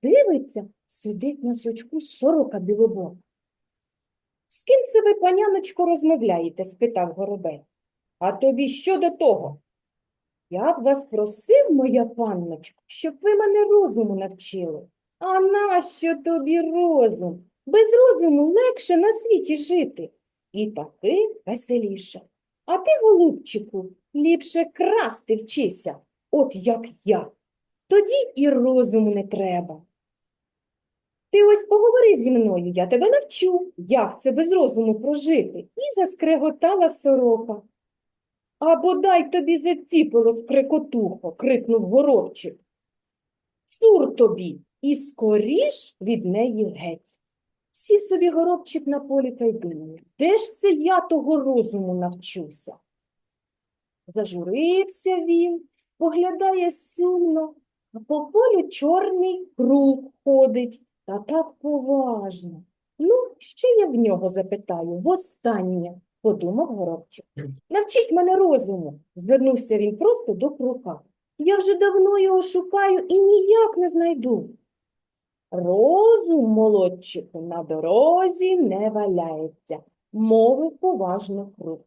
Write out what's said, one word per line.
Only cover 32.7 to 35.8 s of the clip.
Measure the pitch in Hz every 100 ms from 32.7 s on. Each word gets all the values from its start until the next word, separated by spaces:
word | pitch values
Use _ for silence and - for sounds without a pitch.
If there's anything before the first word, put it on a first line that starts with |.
| 180 180
тебе | 247 381
навчу, | 554 554 - 370 359 370 -
як | 175 254 208 -
це | 262
без | 254 330
розуму | 381 269 214 226 214
прожити». | 262 294 277 311 - 175
І | - -